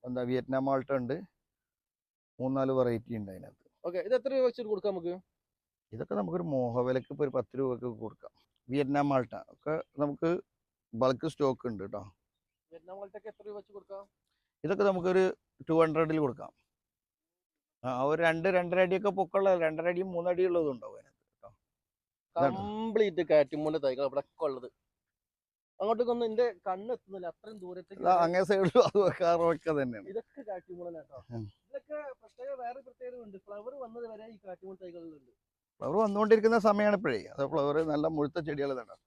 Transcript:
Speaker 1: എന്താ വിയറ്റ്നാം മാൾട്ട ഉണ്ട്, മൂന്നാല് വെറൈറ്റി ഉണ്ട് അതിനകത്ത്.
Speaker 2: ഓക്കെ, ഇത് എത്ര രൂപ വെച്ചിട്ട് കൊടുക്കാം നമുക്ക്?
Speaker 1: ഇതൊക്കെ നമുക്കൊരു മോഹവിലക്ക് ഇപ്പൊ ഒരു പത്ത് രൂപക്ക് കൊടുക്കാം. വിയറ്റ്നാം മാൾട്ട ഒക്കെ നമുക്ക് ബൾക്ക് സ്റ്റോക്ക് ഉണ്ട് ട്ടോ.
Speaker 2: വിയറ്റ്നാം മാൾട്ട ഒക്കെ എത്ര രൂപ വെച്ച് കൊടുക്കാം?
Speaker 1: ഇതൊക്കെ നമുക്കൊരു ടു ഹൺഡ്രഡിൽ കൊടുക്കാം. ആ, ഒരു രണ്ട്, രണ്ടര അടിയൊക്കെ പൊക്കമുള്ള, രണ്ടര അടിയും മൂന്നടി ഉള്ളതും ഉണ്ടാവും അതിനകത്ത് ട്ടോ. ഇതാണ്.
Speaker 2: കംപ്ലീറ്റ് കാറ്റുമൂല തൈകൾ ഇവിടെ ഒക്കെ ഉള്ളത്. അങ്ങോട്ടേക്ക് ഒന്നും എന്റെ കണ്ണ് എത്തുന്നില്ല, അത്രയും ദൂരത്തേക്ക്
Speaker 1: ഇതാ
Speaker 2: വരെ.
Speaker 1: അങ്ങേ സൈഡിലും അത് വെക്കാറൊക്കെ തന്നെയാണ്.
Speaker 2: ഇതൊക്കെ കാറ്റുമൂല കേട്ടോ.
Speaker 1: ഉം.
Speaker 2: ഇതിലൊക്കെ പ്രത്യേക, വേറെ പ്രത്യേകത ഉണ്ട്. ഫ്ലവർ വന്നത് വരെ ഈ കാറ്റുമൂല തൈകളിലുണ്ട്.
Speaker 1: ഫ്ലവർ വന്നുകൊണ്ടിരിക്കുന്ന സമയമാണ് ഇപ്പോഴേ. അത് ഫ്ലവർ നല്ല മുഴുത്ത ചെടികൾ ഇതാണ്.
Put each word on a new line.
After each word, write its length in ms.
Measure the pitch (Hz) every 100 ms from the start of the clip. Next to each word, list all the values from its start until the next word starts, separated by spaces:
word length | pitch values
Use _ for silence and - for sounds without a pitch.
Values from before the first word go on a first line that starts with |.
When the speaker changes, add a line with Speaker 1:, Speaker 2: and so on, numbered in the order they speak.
| 127
Speaker 1:
എന്താ 140 | 123 123
വിയറ്റ്നാം 340 | 127 123 131 135
മാൾട്ട 220 | 135 123 135
ഉണ്ട്, 160 | 120 151 202 _ _ _ _ _ _ _ _ _ _ _
മൂന്നാല് 320 | 131 135 135 131
വെറൈറ്റി 340 | 123 117 117 113
ഉണ്ട് 120 | 101
അതിനകത്ത്. 320 | 92 - _ _ _ 170
Speaker 2:
ഓക്കെ, 120 | 180 175
ഇത് 80 | 247
എത്ര 120 | 247
രൂപ 100 | 262 254
വെച്ചിട്ട് 240 | 240 214
കൊടുക്കാം 220 | 208 208
നമുക്ക്? 200 | 190 170 180 _ _ _ _ _ _ _
Speaker 1:
ഇതൊക്കെ 220 | 110 - 202
നമുക്കൊരു 260 | 190 170 170
മോഹവിലക്ക് 560 | 135 123 120 123 127 127
ഇപ്പൊ 140 | 143 147
ഒരു 80 | 131
പത്ത് 220 | 120 123
രൂപക്ക് 300 | 135 120 123 110
കൊടുക്കാം. 280 | 110 - - _ _ _ _
വിയറ്റ്നാം 400 | 135 135 143 143
മാൾട്ട 220 | 135 117 101 -
ഒക്കെ 220 | - - 156 - -
നമുക്ക് 280 | 147 143 165 - - _ _ _ _ 113
ബൾക്ക് 260 | 127 127 156
സ്റ്റോക്ക് 320 | - 143 127 123
ഉണ്ട് 140 | 107 98
ട്ടോ. 100 | 104 101 _ _ _ _ _ _
Speaker 2:
വിയറ്റ്നാം 260 | 165 170 196
മാൾട്ട 140 | 202 208
ഒക്കെ 100 | 214
എത്ര 120 | 208 202
രൂപ 80 | 208
വെച്ച് 120 | 196 202
കൊടുക്കാം? 280 | _ 196 202 _ _ _ _ _
Speaker 1:
ഇതൊക്കെ 200 | 151 190 202
നമുക്കൊരു 320 | 185 175 185 185 - _ _ -
ടു 60 | 160
ഹൺഡ്രഡിൽ 360 | 165 156 160 160
കൊടുക്കാം. 260 | 147 113 - _ _ _ _ _ _ _ _ _ _ _ _ _
ആ, 60 | 127 127 139
ഒരു 120 | 160
രണ്ട്, 240 | 165 165 175 180
രണ്ടര 240 | 175 180 185
അടിയൊക്കെ 240 | 185 202 190
പൊക്കമുള്ള, 320 | 185 196 196 180 160
രണ്ടര 200 | 156 165
അടിയും 160 | 175 190
മൂന്നടി 280 | 175 175 175 185
ഉള്ളതും 220 | 170 151
ഉണ്ടാവും 240 | 123 107 104
അതിനകത്ത് 240 | - _ _ _
ട്ടോ. 80 | 107 110 _ _ _ _ _ _ _ 175
ഇതാണ്. 200 | 147 123
Speaker 2:
കംപ്ലീറ്റ് 680 | 202 214 226 214 214 160 165
കാറ്റുമൂല 480 | 151 139 151 151 156
തൈകൾ 200 | 139 127 139
ഇവിടെ 140 | 135
ഒക്കെ 200 | - _ 156
ഉള്ളത്. 180 | 131 123 _ _ _ _ _ _ _ _ _ _ _
അങ്ങോട്ടേക്ക് 320 | 196 226 240
ഒന്നും 120 | 240 233
എന്റെ 160 | 220 240 185 -
കണ്ണ് 240 | 185 220 247
എത്തുന്നില്ല, 300 | _ 190 175
അത്രയും 260 | - 208 220
ദൂരത്തേക്ക് 400 | 180 180 175 196
Speaker 1:
ഇതാ 120 | 170
Speaker 2:
വരെ. 80 | 185
Speaker 1:
അങ്ങേ 180 | 170 180 190
സൈഡിലും 340 | 196 185 247 175
അത് 100 | 208
വെക്കാറൊക്കെ 680 | 185 - 170 170 170 165 165 151
തന്നെയാണ്. 280 | 127 113 95
Speaker 2:
ഇതൊക്കെ 300 | 196 - - 220
കാറ്റുമൂല 420 | 190 175 175 175 165
കേട്ടോ. 240 | 139 131 -
Speaker 1:
ഉം. 100 | 117
Speaker 2:
ഇതിലൊക്കെ 540 | 107 _ _ 269 _ - 285 254
പ്രത്യേക, 280 | 214 _ 262 269
വേറെ 160 | 240 254 262
പ്രത്യേകത 360 | 240 247 247 220
ഉണ്ട്. 120 | 190 -
ഫ്ലവർ 260 | 202 220 277
വന്നത് 220 | 240 233 233
വരെ 140 | 220 220
ഈ 20 | 214
കാറ്റുമൂല 320 | 190 180 190 190
തൈകളിലുണ്ട്. 500 | 185 170 165 151 127 _ _ _ _ _
Speaker 1:
ഫ്ലവർ 180 | 120 175
വന്നുകൊണ്ടിരിക്കുന്ന 540 | 220 202 214 220 220 233 208
സമയമാണ് 300 | 202 208 202
ഇപ്പോഴേ. 220 | 190 113 -
അത് 100 | - 139
ഫ്ലവർ 240 | 156 143 147 160
നല്ല 140 | 147 156 160
മുഴുത്ത 200 | 147 175 156
ചെടികൾ 240 | 151 139 131
ഇതാണ്. 200 | 110 87